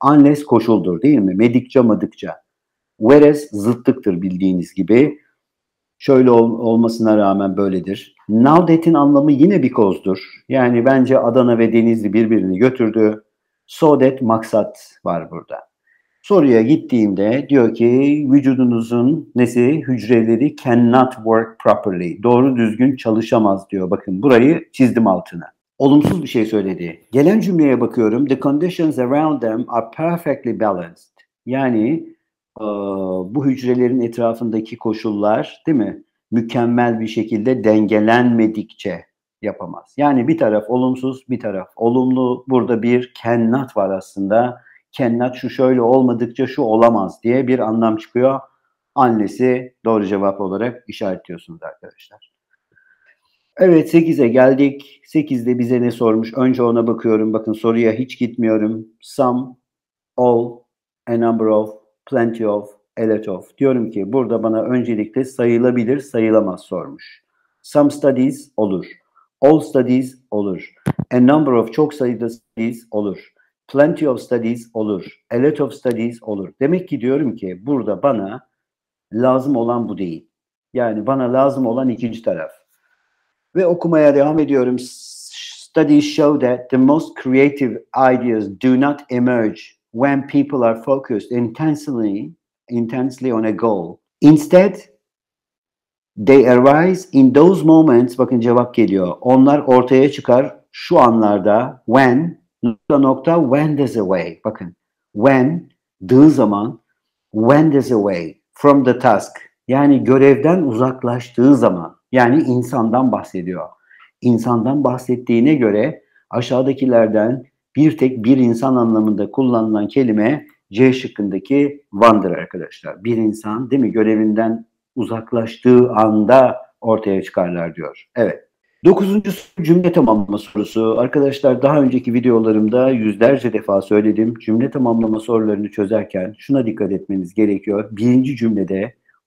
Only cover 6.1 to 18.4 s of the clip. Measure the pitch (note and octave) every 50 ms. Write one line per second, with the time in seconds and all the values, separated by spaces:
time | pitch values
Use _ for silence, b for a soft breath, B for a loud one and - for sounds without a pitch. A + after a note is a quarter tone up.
6.1 | C3+ B2+ B2+ B2+ A#2+ A#2 A#2 A#2 A2+ - A#2 A2+ A2+ A2+ A#2 A#2 A#2 - A2+ A2+
7.1 | G#2+ G#2+ G#2 G2 G2 G2+ G2+ F#2+ F#2 F#2+ G2+ G2 F#2+ F#2 E2+ F2+ G2 G#2+ - -
8.1 | _ _ _ - G#2 A2+ A#2+ C#3 D3+ E3+ F3+ E3 E3 D#3+ - E3+ E3 D3 C#3+ C#3+
9.1 | D3 C#3 C#3 D3+ D3 B2+ C#3+ F#3 G3+ F3+ C3 A#2+ - - A2 G2 F2+ - - F#2+
10.1 | F#2+ F#2+ - - - - _ - B2+ C3+ B2+ A#2+ A#2+ A#2+ A#2 C3 C3+ C3+ B2+ B2+
11.1 | C3+ C3 - A#2+ A#2 C3 B2 B2 A#2+ A2+ A2+ A2+ A2 A#2 A2+ A#2 A2+ A2+ G#2+ G#2
12.1 | G2 A2 A2+ G#2+ A2+ G#2 F#2+ F#2 F#2 F#2 A#2 B2+ B2+ - A#2+ A2+ A2 A2+ A2 G#2+
13.1 | G#2+ G#2+ - _ _ _ _ _ _ _ _ _ - - - D3+ D3 C3 C3 C3
14.1 | C3 - C3 A2 A2+ A2 - - - G#2+ G2+ - - - - - _ _ - F2+
15.1 | F2 E2+ E2 E2 E2+ E2 D#2 - - - - _ _ _ _ _ _ _ _ _
16.1 | _ _ _ - G#3 F#3+ D#3 C#3 B2 A2+ A2 A#2 D#3 D#3+ E3 - - A#2+ A2 G#2
17.1 | F#2+ F2+ G2 G#2+ A#2 C3+ C#3+ C#3 C#3 C#3 A#2 A2+ A2+ - A#2 A#2+ A#2+ B2+ C#3 C#3+
18.1 | D3 D3+ D3 C3 C3 C#3+